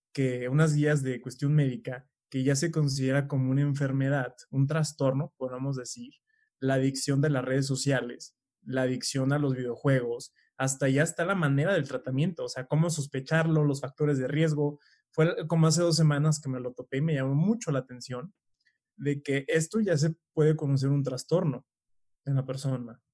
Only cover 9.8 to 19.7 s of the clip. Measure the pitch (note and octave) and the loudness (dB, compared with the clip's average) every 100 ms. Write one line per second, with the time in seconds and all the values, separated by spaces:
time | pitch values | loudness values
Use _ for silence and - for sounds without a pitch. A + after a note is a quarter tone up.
9.8 | C#3+ C3+ A#2+ A#2+ - _ _ - C3+ C3+ | 2 2 0 -6 -10 _ _ -4 -2 0
10.8 | C#3 C3+ E3 E3+ E3+ G3 D3 C#3 E3+ F#3+ | 2 2 2 0 -2 0 2 2 2 2
11.8 | C#3 B2+ - C3 E3+ E3+ B2 C3 B2+ D3+ | 0 -6 -4 0 0 -2 -6 -8 -2 0
12.8 | E3+ D#3+ C#3 C3+ C3+ D#3+ E3 D#3 D3 C#3 | 0 0 -4 -6 -2 0 2 2 2 0
13.8 | C3 - D3+ C#3 B2+ C#3+ D#3+ D3 D3 D3 | -6 -4 -2 0 0 0 0 0 -2 -4
14.8 | _ _ _ - D#3+ - D#3+ E3 D#3+ D#3 | _ _ _ 0 0 0 0 4 4 4
15.8 | F3 D#3+ D#3 C#3+ D#3 D3+ C#3 B2+ B2 B2+ | 2 4 4 4 2 0 -2 -6 -6 -10
16.8 | - C3+ D#3+ C#3+ C3+ C#3+ F#3+ A#3 - C3+ | -8 -2 0 0 0 0 0 0 -2 -4
17.8 | - B2 - B2 E3 _ _ _ _ _ | -4 -12 -10 -10 -10 _ _ _ _ _
18.8 | _ - C#3 C#3+ C#3+ C#3 C#3 D#3+ D#3+ | _ -6 -4 -4 -2 -4 0 0 0